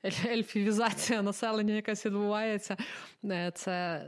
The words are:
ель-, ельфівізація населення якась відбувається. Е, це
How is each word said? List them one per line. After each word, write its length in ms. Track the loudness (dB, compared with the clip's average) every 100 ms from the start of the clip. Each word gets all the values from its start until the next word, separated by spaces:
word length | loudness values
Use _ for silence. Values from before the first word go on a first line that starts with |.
ель-, 240 | -4 -2 2
ельфівізація 920 | 2 0 0 2 4 2 2 2 2
населення 520 | 2 0 0 2 2
якась 320 | 2 0 -2 0
відбувається. 680 | 0 2 2 0 -2 -4 -6 -6 -12 -14 -8
Е, 280 | -4 -2 -2
це 520 | -4 -4 -2 -2 -4